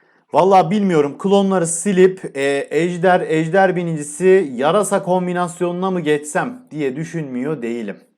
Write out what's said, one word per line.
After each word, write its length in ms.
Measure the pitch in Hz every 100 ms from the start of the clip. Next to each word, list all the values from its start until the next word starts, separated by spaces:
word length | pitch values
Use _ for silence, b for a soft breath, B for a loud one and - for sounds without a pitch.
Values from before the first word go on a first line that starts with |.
| b b b
Vallahi 380 | 139 180 190 165
bilmiyorum. 480 | 214 202 165 143 139
Klonları 480 | 196 202 196 190 165
silip, 720 | - 208 185 185 185 151 135
e, 300 | 139 139 139
ejder, 500 | 147 175 175 185 180
ejder 560 | 160 160 160 190 190 175
binicisi, 760 | 175 160 147 - 185 190 156
yarasa 480 | 120 139 196 196 196
kombinasyonuna 880 | 190 185 180 180 175 170 175 175 190
mı 100 | 180
geçsem 640 | 151 151 147 180 139 123 -
diye 260 | 151 139 127
düşünmüyor 680 | 165 165 143 123 135 156
değilim. 340 | 117 120 104 90 _